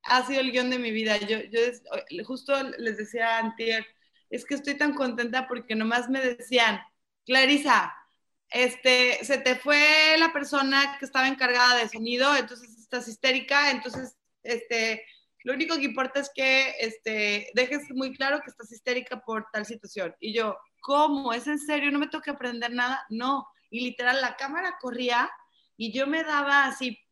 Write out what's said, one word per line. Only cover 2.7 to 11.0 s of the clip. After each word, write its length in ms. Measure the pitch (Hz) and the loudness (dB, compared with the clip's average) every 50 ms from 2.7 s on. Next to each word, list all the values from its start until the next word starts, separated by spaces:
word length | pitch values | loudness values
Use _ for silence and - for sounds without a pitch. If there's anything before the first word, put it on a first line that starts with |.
| - - | -8 -6
les 180 | 233 226 214 | -6 -6 -6
decía 420 | 202 214 214 - 233 226 226 226 226 | -6 -10 -8 -4 -2 0 0 0 0
antier, 480 | 226 220 208 - 226 226 226 220 220 - _ _ _ _ _ _ _ _ | -2 -4 -6 -4 -2 -2 -2 -2 -4 -8 _ _ _ _ _ _ _ _
es 140 | - 247 - | -10 -10 -6
que 100 | - 285 | -6 -6
estoy 220 | 285 294 285 285 | -6 -4 -6 -2
tan 180 | 285 294 294 285 | 0 0 -2 0
contenta 520 | 294 269 247 226 233 240 233 226 262 262 | -2 -2 -2 -2 -4 -6 -2 -2 -4 -4
porque 300 | - 254 240 - - 220 | -4 -8 -10 -6 -6 -4
nomás 320 | 220 220 226 233 247 240 233 | -2 0 0 0 0 0 -2
me 120 | 262 269 | -2 -2
decían, 600 | 262 254 240 240 - - 254 247 233 220 202 196 - _ _ _ _ _ _ _ _ | -2 -2 -4 -4 -6 0 4 4 4 4 2 -2 -8 _ _ _ _ _ _ _ _
"Clarisa, 720 | - 254 269 262 262 294 285 294 285 233 208 175 - - - _ _ _ _ _ _ _ _ _ _ | 2 4 4 6 6 4 2 4 4 4 4 4 0 -8 -16 _ _ _ _ _ _ _ _ _ _
este, 760 | - 240 254 247 247 - - 254 254 247 247 247 247 - 226 | 0 0 0 0 0 0 4 4 6 6 4 4 2 -2 -2
se 140 | 240 277 254 | -2 -2 0
te 160 | 262 254 254 | 2 0 0
fue 600 | 254 - 285 294 294 294 302 311 311 311 311 311 320 | 0 2 4 6 6 8 8 8 8 6 6 6 6
la 140 | 330 330 | 4 4
persona 640 | 320 294 285 285 294 277 269 269 269 277 277 277 277 | 2 -2 -4 0 0 0 2 4 4 4 2 2 -2
que 60 | - | -8